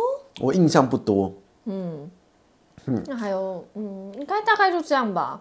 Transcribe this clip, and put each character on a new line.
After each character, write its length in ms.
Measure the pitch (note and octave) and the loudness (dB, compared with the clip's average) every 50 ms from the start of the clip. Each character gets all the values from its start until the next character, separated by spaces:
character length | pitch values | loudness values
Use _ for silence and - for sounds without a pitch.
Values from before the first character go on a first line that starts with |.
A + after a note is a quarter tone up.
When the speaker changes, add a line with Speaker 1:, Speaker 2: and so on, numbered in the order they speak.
| A#4 B4+ C5+ C#5+ - _ _ - | -2 -2 -4 -6 -10 _ _ -2
Speaker 1:
我 120 | - C3+ | -2 2
印 160 | - F#3 E3+ D3 | 4 6 4 8
象 200 | - D#3 C3 A#2+ | 8 6 6 6
不 80 | C3+ | 2
多。 360 | A2+ - A2+ G2+ G2 F#2+ F2+ - - _ _ _ _ - | -2 0 2 2 2 2 0 -4 -12 _ _ _ _ -10
Speaker 2:
嗯。 440 | A3+ F#3+ F#3+ F3+ E3+ D#3+ C#3+ C#3+ F3+ - _ _ _ _ _ _ _ _ _ _ _ _ - - | -8 -6 -6 -6 -8 -10 -10 -12 -16 -18 _ _ _ _ _ _ _ _ _ _ _ _ -12 -6
Speaker 1:
嗯。 140 | C3 B2+ G2+ - | -4 -2 -2 -2
Speaker 2:
那 80 | C#4+ C4+ | -6 -8
还 140 | A#3 G#3 G3+ | -6 -4 -4
有， 360 | F#3+ F#3+ F#3+ F#3+ F#3 E3+ - - - | -4 -4 -4 -4 -6 -10 -12 -14 -12
嗯， 380 | G#3 G#3+ G3+ G3 F#3+ F#3+ G3 G3+ B3 | -10 -10 -10 -10 -12 -14 -14 -12 -14
应 80 | C#4+ | -8
该 160 | D4+ G4 G#4+ | -4 -4 -2
大 140 | G#4+ A4+ G#4+ G#4 | 2 2 2 4
概 100 | G4 F#4+ | 4 2
就 120 | F4 E4+ | 2 0
这 160 | D#4+ - D4 | 0 0 0
样 180 | C4 A#3+ G#3 F#3 | 0 0 0 -2
吧。 260 | E3+ C#3 B2+ C#3 - | -2 -2 -4 -6 -8